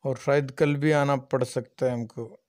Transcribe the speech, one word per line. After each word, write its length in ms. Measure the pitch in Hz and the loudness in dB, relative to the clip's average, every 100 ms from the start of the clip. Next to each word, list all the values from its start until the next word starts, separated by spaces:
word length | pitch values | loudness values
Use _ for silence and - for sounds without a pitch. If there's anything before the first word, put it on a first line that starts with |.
और 120 | 139 127 | -4 -4
शायद 340 | - 143 135 | 2 2 0
कल 240 | - 147 143 | 0 0 2
भी 160 | 151 | 2
आना 240 | 151 143 139 | 2 2 0
पड़ 260 | 131 135 | -2 -2
सकता 420 | 123 135 110 - 127 | -2 -4 -8 -4 -2
है 60 | |
हमको 320 | 120 110 - 110 101 | -2 -8 -10 -14 -16